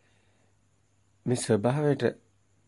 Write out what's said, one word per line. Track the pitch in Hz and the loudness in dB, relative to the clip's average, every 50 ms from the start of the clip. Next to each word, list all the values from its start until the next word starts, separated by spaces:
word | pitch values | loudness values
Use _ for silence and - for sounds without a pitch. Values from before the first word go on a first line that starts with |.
| _ _ _ _ _ _ _ _ _ _ _ _ _ _ _ _ _ _ _ _ _ _ _ _ - | _ _ _ _ _ _ _ _ _ _ _ _ _ _ _ _ _ _ _ _ _ _ _ _ -4
මේ | 117 123 | -2 -2
ස්වභාවයට | 123 - - 110 101 104 120 135 151 151 147 139 143 120 113 - - _ _ _ _ _ _ _ _ _ | -2 0 0 0 2 2 0 0 0 0 0 0 0 0 -2 -2 -4 _ _ _ _ _ _ _ _ _